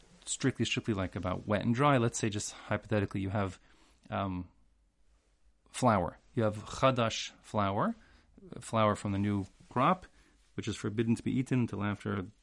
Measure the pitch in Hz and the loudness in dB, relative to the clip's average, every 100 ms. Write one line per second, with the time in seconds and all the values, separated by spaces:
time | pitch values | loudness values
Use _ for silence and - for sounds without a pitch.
0 | - - - - 135 - 113 - - 98 | -20 -18 -10 -2 0 0 -2 -2 -2 -2
1 | 92 98 90 92 - 101 110 117 147 131 | -2 -2 -4 -4 0 0 2 4 4 6
2 | 117 - 113 104 - - - 107 - 107 | 4 2 -2 -2 -6 -10 -4 -4 0 0
3 | 101 104 95 101 95 - _ _ _ _ | 0 -2 -2 -2 -2 -6 _ _ _ _
4 | - 104 98 90 87 _ _ _ _ _ | -6 -4 -2 -4 -8 _ _ _ _ _
5 | _ _ _ _ _ _ _ - 127 101 | _ _ _ _ _ _ _ 0 2 2
6 | 82 - _ 120 107 104 - - 135 123 | 0 -6 _ 0 0 -2 -10 2 2 4
7 | 113 - - - - 110 98 101 190 233 | 0 -2 -8 -12 -6 0 0 2 -2 -4
8 | - - _ - 185 - - 113 107 101 | -12 -20 _ -20 -18 -16 -2 2 4 2
9 | 104 98 104 101 95 - - 123 143 185 | 0 0 2 0 -2 -12 -6 0 2 2
10 | - _ _ _ _ - - 101 110 104 | -4 _ _ _ _ -8 -6 -4 -4 0
11 | 117 113 117 123 131 127 113 98 104 98 | 2 2 0 -2 0 0 0 -2 -2 -2
12 | 107 101 95 - | -4 -4 -6 -12